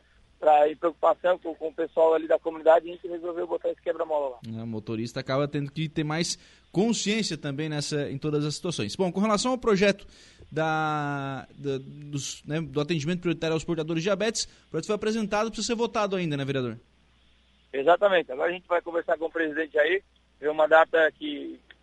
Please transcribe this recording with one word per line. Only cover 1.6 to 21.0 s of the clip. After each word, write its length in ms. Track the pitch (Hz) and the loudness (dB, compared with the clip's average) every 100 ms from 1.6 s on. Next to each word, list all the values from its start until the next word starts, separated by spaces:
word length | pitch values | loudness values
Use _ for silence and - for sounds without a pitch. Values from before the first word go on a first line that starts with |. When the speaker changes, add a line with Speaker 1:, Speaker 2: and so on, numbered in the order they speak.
| 156 | -8
Speaker 1:
o 60 | |
pessoal 420 | 147 160 - 160 160 | -6 -2 4 4 4
ali 120 | 160 | 2
da 120 | 160 | 0
comunidade, 500 | 165 160 156 165 160 | 0 2 6 6 4
a 40 | |
gente 140 | 180 175 | -8 -10
resolveu 380 | 175 175 170 175 | -8 -8 -6 -6
botar 240 | 165 170 | -4 -4
esse 120 | 165 | -4
quebra-mola 480 | 175 165 165 151 139 | -6 -4 -2 -2 -2
lá. 300 | 120 113 110 | -6 -12 -10
Speaker 2:
É, 40 | |
o 40 | 117 | -8
motorista 520 | 110 104 110 117 135 | -8 -6 -6 -6 -8
acaba 280 | 127 135 143 | -2 0 0
tendo 240 | 147 143 | -2 -6
que 160 | - 156 | -6 -4
ter 160 | 165 | -4
mais 360 | 151 156 175 - - - _ | -2 -2 -4 -6 -14 -20 _
consciência 640 | 160 226 214 196 220 - 151 | 0 0 0 0 -2 -2 -4
também 320 | 147 139 156 | -6 -4 -4
nessa, 400 | 147 143 147 131 | -4 -2 -4 -4
em 80 | 135 | -4
todas 260 | 156 147 151 | -2 0 -2
as 100 | 143 | -4
situações. 400 | 180 - 104 - | -4 -4 -4 -2
Bom, 160 | 185 | -2
com 80 | 190 | 0
relação 320 | 214 208 254 | 2 2 0
ao 60 | 254 | 0
projeto 480 | 233 196 202 196 - - - - - | 2 4 4 2 -6 -20 -20 -20 -6
da, 960 | 143 160 156 156 151 147 143 139 135 - | -2 0 0 0 0 -2 -4 -6 -8 -12
da, 240 | - 139 135 | -8 -6 -6
dos, 640 | 139 143 147 143 - - - | -8 -14 -8 -6 -6 -10 -4
né, 140 | 151 | -4
do 200 | 151 135 | -2 -2
atendimento 380 | 147 170 143 180 | 0 0 0 -2
prioritário 340 | 175 160 165 | -2 -2 0
aos 100 | 160 | -2
portadores 380 | 160 160 156 165 | -2 -2 -2 -2
de 60 | 170 | 0
diabetes, 380 | 190 220 226 - | 0 0 -2 -6
o 260 | - _ | -12 _
projeto 160 | 156 165 | -6 -2
foi 80 | 208 | -2
apresentado, 520 | 214 220 208 208 226 | 0 -2 0 0 -2
precisa 160 | 226 208 | -4 -4
ser 80 | 226 | -2
votado 400 | 233 233 202 190 | -2 0 -2 -2
ainda, 200 | 175 143 | -2 -2
né, 100 | 135 | -2
vereador? 340 | 139 123 110 _ _ _ _ _ _ _ _ _ | -2 -4 -6 _ _ _ _ _ _ _ _ _
Speaker 1:
Exatamente. 600 | 135 139 180 202 180 151 | 0 4 4 4 4 0
Agora 180 | 127 170 | -2 -2
a 40 | |
gente 140 | 180 - | -2 -2
vai 140 | 175 | -2
conversar 360 | 170 165 160 160 | 0 -4 -2 -2
com 80 | 160 | -2
o 60 | |
presidente 420 | 165 160 147 160 | -2 -2 -2 0
Jair, 280 | 151 151 190 - _ _ _ | 2 2 0 -4 _ _ _
ver 100 | 143 | -2
uma 180 | 156 156 | 2 6
data 440 | 160 160 165 | 6 6 4